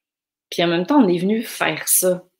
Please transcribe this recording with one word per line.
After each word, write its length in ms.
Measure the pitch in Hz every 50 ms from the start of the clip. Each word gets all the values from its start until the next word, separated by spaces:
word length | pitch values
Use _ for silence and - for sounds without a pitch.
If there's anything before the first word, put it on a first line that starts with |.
| _ _ _ _ _ _ _ _ _ _
Puis 140 | - - 175
en 40 | 170
même 180 | 170 170 180
temps, 180 | - 285 302 247
on 60 | 185
est 80 | 175 175
venu 260 | 175 196 214 226 233
faire 420 | - - - 180 160 156 151 - -
ça, 340 | - - - 185 180 180 - _ _ _